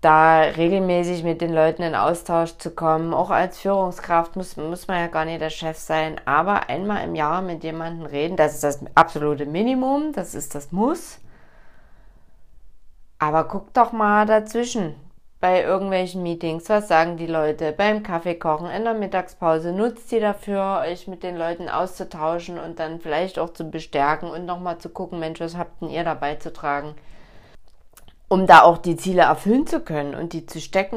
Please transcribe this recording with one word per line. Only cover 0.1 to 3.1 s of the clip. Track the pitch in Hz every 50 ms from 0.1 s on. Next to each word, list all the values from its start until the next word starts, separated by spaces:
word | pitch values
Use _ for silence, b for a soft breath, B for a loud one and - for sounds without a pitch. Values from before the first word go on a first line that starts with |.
| 156 156 160 160 160 160
regelmäßig | 156 151 147 156 165 170 190 196 190 185 180 175 175 175 180 175 160
mit | 170 165 170 170
den | 165 165
Leuten | 160 156 160 160 160 175
in | 165 156
Austausch | 104 101 143 175 170 - - 175 165 165 165 - -
zu | - 165
kommen, | - - 170 160 160 160 165 165